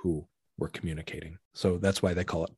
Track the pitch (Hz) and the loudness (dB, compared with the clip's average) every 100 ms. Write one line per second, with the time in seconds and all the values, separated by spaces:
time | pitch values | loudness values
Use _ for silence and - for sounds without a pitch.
0 | 92 78 78 _ _ - 80 - 85 80 | -2 -2 -4 _ _ -6 -4 -4 -6 -6
1 | 80 - 80 82 _ - 98 87 98 95 | -6 -10 -10 -16 _ 0 2 4 4 4
2 | 95 87 90 82 82 | 2 2 0 0 -2